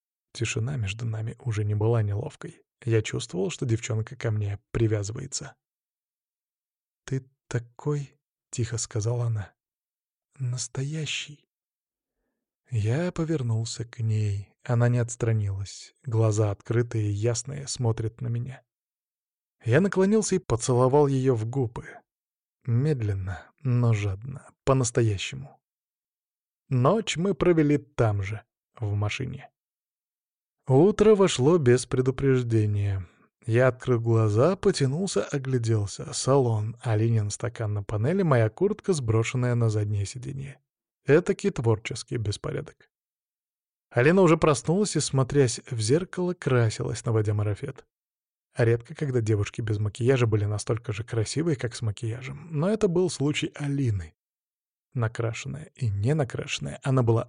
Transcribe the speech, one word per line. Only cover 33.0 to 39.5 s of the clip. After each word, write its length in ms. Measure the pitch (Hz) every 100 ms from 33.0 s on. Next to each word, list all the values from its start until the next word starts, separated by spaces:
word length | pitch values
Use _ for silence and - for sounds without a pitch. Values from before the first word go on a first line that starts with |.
| 87 _ _ _ -
Я 220 | 113 131
открыл 320 | 120 - 120
глаза, 540 | 117 113 110 104 156 196
потянулся, 680 | 202 - 131 147 196 202
огляделся. 880 | - 147 131 131 113 110 101 - -
Салон, 640 | - - 139 123 107 107 117
Алинин 480 | 123 107 117 113 104
стакан 420 | - 123 117 107
на 100 | 104
панели, 400 | 101 107 117 190
моя 280 | 175 127 110
куртка, 420 | - 196 208 -
сброшенная 600 | 160 117 110 117 127 123